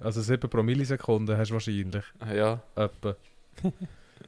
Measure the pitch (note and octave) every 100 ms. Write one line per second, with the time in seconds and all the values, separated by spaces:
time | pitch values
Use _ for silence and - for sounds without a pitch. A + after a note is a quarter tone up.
0 | A2+ A2 G#2+ B2+ A#2+ A2+ A2 C#3 C3 C3+
1 | - A2 G#2+ G#2+ A2 A2+ A2+ G2+ F#2 G2+
2 | - - A2 G#2 A2 A#2 - - G#2 -
3 | G#2 F#2+ - - - - F#3 - F#3 -
4 | - -